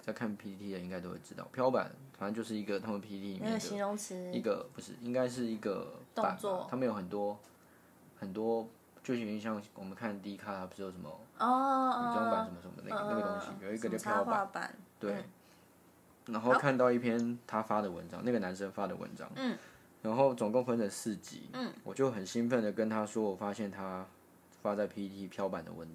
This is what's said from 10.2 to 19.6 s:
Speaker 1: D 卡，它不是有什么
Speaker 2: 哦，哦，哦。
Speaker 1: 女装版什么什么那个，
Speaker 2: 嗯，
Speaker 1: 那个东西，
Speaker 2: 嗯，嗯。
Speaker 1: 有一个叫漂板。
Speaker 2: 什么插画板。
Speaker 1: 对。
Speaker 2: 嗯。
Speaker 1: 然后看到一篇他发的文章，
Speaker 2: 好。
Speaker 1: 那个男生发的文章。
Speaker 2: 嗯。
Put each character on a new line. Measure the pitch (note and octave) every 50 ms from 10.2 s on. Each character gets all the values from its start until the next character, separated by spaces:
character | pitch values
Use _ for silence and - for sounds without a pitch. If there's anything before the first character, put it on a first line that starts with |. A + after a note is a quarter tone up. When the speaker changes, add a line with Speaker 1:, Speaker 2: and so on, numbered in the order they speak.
Speaker 1:
D | F#2+ G2+ G2
卡， | F#2+ - G#2+ G2
它 | F#2+ F#2
不 | F2+ -
是 | -
有 | G2 F#2+
什 | F2+
么 | F2+ F2 D2+ D#2+ - - - -
Speaker 2:
哦， | - A3
哦， | B3 B3+ C4 C4+ C4+ C4+ C4 C4 C4
哦。 | B3 A#3+ A#3+
Speaker 1:
女 | A#3+ A#3
装 | A#3+ A3+ A3+
版 | A3 A3+ A3+
什 | F#3 F3
么 | F3
什 | -
么 | - - - -
那 | - G#3+
个， | G3+
Speaker 2:
嗯， | G#2 G#2
Speaker 1:
那 | G#2
个 | G#2
东 | G2+ G2+ - -
西， | - -
Speaker 2:
嗯， | G3+ G3+
嗯。 | F#3+
Speaker 1:
有 | G3 G#3+
一 |
个 | A3 A3+ G#3+
叫 | F#3
漂 |
板。 | -
Speaker 2:
什 | - G#3
么 | G#3+ A3 A3
插 |
画 | A#3+ A3 G#3 G3
板。 | F#3+ - E3+ - - - - - - -
Speaker 1:
对。 | - G#3+ G3+ G3+
Speaker 2:
嗯。 | F#3+ F#3+ - - - - - - - - - - - - - - - - - - - -
Speaker 1:
然 | - A2 A2
后 | A2 B2 C3
看 | B2+ C#3+ C#3+ C3
到 | B2 B2+ B2
一 | B2
篇 | A#2+ A#2+ A#2+ A2+ A#2+ A#2 A#2+ A#2+ A#2+ -
他 | - - G#2+
发 | A2 - G#2+ G#2+ G#2
的 | F#2+
文 | F2 E2+ E2+ E2+
章， | F2 F2
Speaker 2:
好。 | G2+
Speaker 1:
那 | B2
个 | B2 A2
男 | F#2+ F#2 F#2
生 | F#2 G2 F#2+
发 | - G#2 G2
的 | F#2 -
文 | - - - -
章。 | - - - -
Speaker 2:
嗯。 | C4+ C4 A#3+ G3+ -